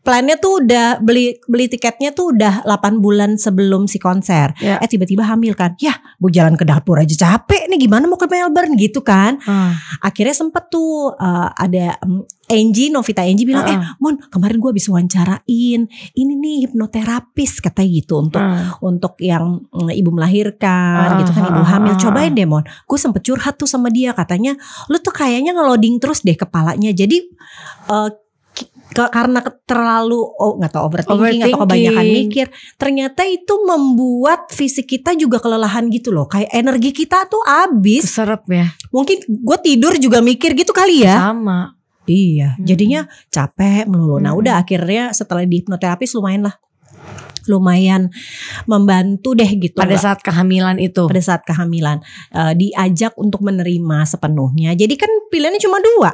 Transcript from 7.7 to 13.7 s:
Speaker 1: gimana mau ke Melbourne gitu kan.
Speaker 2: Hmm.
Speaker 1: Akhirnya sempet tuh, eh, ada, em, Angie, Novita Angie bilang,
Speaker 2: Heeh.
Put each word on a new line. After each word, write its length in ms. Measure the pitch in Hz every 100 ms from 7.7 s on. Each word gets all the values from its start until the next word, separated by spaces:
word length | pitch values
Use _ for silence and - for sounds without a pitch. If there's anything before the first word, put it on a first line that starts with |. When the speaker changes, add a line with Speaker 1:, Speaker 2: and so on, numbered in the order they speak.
| 370
Speaker 1:
gimana 240 | 254 214
mau 120 | 330 359
ke 100 | 349
Melbourne 480 | 359 349 311 349 254
gitu 240 | 214 269
kan. 360 | - 190 208 277
Speaker 2:
Hmm. 320 | 208 196 180 170 - -
Speaker 1:
Akhirnya 340 | 196 - 220
sempet 340 | 294 320 349 -
tuh, 440 | 339 320 311 277 -
eh, 340 | 185 175 175
ada, 460 | - 180 180 175 -
em, 160 | 190 185 - - _
Angie, 440 | 226 220 214 285
Novita 320 | 294 226 190
Angie 240 | 180 202 247
bilang, 180 | 269
Speaker 2:
Heeh. 160 | -